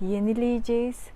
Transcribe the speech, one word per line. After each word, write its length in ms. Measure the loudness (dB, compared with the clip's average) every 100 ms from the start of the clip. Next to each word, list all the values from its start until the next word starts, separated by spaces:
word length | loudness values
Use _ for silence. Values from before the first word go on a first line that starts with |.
yenileyeceğiz, 1080 | -2 0 2 2 2 2 2 2 0 -4 -10